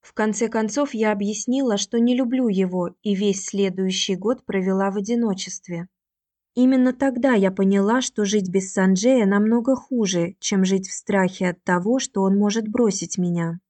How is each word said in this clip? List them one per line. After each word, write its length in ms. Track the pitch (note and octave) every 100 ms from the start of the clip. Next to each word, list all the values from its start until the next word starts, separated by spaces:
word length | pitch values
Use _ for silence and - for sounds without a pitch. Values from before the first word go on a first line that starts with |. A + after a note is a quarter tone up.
В 120 | -
конце 340 | - A3 G#3 A3+
концов, 480 | A3+ A3 B3 C#4+ A3
я 160 | A3
объяснила, 640 | G#3 G3+ G#3+ - C4 C4 G3+
что 220 | - A#3
не 160 | A#3 B3
люблю 320 | A#3+ B3+ A#3+
его, 480 | F#3+ F#3 F3+ F3 -
и 100 | G#3+
весь 320 | G3 G3+ G3 -
следующий 680 | G3+ G3 F#3+ F#3+ F#3 - F#3
год 300 | G3+ B3 -
провела 440 | G3 F#3 F#3+ G3
в 80 | G3
одиночестве. 920 | G3 A#3+ A#3 F#3 F#3 - - E3+ F3+ _ _ _ _ _ _ -
Именно 380 | B3+ C4 B3+
тогда 400 | B3 C#4 B3 C4
я 180 | A3+ F#3+
поняла, 500 | F#3+ G3 G3 G3 B3
что 240 | B3 - G#3
жить 240 | G#3 F#3
без 240 | F#3+ F#3+
Санджея 520 | - F#3+ F#3 A#3 C4 G3
намного 500 | G3+ G#3+ A#3 A#3 C4
хуже, 600 | - B3 G3+ F#3 E3+ -
чем 260 | - G3+ F#3+
жить 220 | F#3+ F#3+
в 60 |
страхе 560 | - - G3+ F#3 F#3 F#3
от 140 | F3
того, 360 | - F3 F#3+ B3+
что 220 | - G3
он 160 | F#3+ G3
может 300 | G#3 A3 A3
бросить 500 | B3 A3+ F#3+ E3 -
меня. 420 | F3+ E3+ E3 E3+